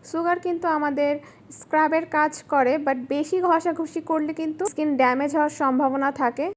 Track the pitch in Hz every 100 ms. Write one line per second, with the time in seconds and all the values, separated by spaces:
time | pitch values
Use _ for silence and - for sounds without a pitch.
0 | - 320 339 349 349 339 339 311 294 277
1 | 285 294 - - - - - 311 311 320
2 | 330 311 302 302 - 285 247 294 294 262
3 | 254 285 302 370 359 330 349 320 320 339
4 | 311 320 302 311 320 311 392 - 302 269
5 | 254 254 285 302 294 294 277 262 277 269
6 | 277 277 254 240 320